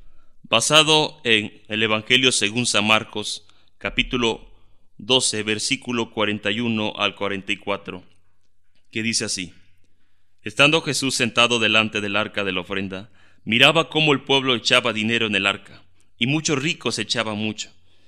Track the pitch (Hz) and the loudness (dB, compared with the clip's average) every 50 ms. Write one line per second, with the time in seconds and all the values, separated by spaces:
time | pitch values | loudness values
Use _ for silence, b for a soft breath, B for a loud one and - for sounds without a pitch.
0 | - - - - - - - - - - - 113 117 - 151 156 156 151 156 156 | -16 -16 -16 -18 -18 -20 -20 -20 -4 0 0 2 2 4 4 4 6 6 4 4
1 | 151 - - - - 120 113 110 104 - - - - - 107 107 110 110 107 110 | 2 0 -4 -4 0 2 2 2 2 -2 -8 -16 -12 -6 -4 -2 0 0 0 -2
2 | 110 - 123 131 131 127 123 - 107 101 107 123 120 - - 107 101 107 110 107 | 2 2 4 4 4 4 2 2 0 -2 -2 -2 -2 0 0 0 2 4 2 2
3 | 113 - - 104 104 - - - b b b b b b b - - 98 - - | 2 -2 -8 -8 -8 -8 -8 -10 b b b b b b b -10 -8 -4 -4 -4
4 | 123 - - 123 120 113 110 - - - - - - - - - - - - - | -2 -2 -2 -2 0 0 -2 -4 -8 -16 -20 -20 -20 -20 -20 -20 -20 -20 -20 -10
5 | - 104 127 127 - - - 107 104 107 107 107 - - 135 131 - - 123 117 | 0 2 2 2 2 0 -2 -4 -4 -4 -4 -4 -4 -4 -4 -4 -4 -4 -4 -4
6 | 113 104 - 113 107 104 104 107 - 101 101 113 120 117 113 110 107 104 - - | -4 -4 -4 -4 -2 -2 -2 -4 -4 -4 -4 -2 -2 -2 -2 -2 -2 -4 -4 -4
7 | 101 101 95 - 101 98 98 95 95 - 101 92 - - 101 95 - - 90 90 | -4 -4 -4 -4 -6 -6 -6 -6 -6 -6 -8 -6 -6 -6 -6 -6 -8 -12 -14 -14
8 | - - - - - - - - - - - - - - - - - - - 113 | -16 -20 -20 -20 -20 -20 -20 -20 -20 -20 -20 -20 -20 -20 -20 -20 -20 -12 -8 -6
9 | 110 113 110 - 117 104 - - 90 85 - - - - - - - - - - | -4 -2 -2 -2 -4 -4 -6 -6 -8 -10 -12 -18 -20 -20 -20 -20 -20 -20 -20 -20
10 | - - - - - - - - - 107 - - 139 147 156 165 156 156 131 - | -20 -20 -20 -20 -20 -20 -20 -16 -14 -6 0 2 4 4 4 2 0 -2 -2 -2
11 | 139 131 123 - 131 113 104 - 120 117 120 117 110 107 107 110 110 107 107 107 | -2 -2 0 0 -2 0 2 2 4 4 4 2 2 2 2 2 2 0 -2 -4
12 | 101 104 98 107 107 101 - 104 104 95 92 92 87 - 101 98 98 95 95 95 | -4 -2 -2 -2 -2 -2 -4 -4 -4 -2 -4 -4 -6 -6 -6 -6 -6 -6 -8 -12
13 | 104 b b b b b b b - - 110 117 131 143 156 165 156 - - 156 | -14 b b b b b b b -4 0 4 6 6 6 6 4 2 0 0 0
14 | 156 151 143 131 - - 135 135 131 135 127 113 - - 131 - 110 120 110 107 | 2 2 2 0 2 2 2 2 2 2 0 0 0 2 2 2 2 2 0 -2
15 | 107 110 117 117 113 110 104 98 95 101 98 101 - - - - - - - - | 0 0 0 0 0 0 0 0 0 0 -2 -2 -6 -18 -20 -20 -20 -20 -20 -20
16 | - - - - 117 127 143 160 156 165 156 135 131 165 170 - - 123 110 - | -20 -20 -8 -4 -2 0 0 0 0 -2 -2 -2 -2 -4 -4 -4 -4 -4 -4 -4
17 | 110 - - 120 110 110 107 104 107 110 107 - - - - - - - - - | -4 -4 -2 -2 -2 -2 -4 -4 -4 -6 -6 -8 -10 -14 -16 -20 -20 -20 -20 -20
18 | - | -20